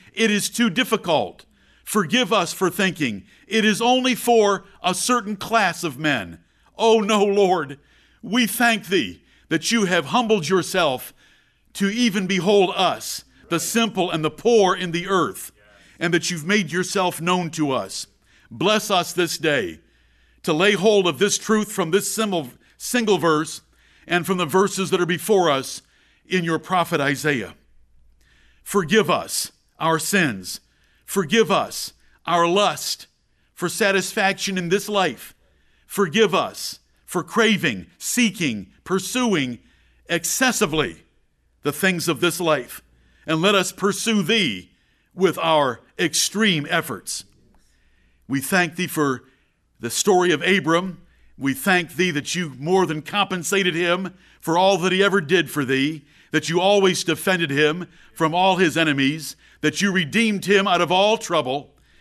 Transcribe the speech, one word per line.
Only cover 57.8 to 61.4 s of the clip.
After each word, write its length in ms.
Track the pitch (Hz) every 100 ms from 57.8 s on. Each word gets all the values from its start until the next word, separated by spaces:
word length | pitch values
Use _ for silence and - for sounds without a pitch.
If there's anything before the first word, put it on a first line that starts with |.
| 165 - -
from 220 | - 160
all 220 | 175 190 180
his 200 | 175 147
enemies, 580 | 160 139 135 156 143 - _ _
that 200 | 151 151
you 80 | 196
redeemed 540 | 185 151 190 226 202
him 240 | 180 202 196
out 120 | 175
of 120 | 165
all 260 | 185 208 220
trouble, 560 | - 165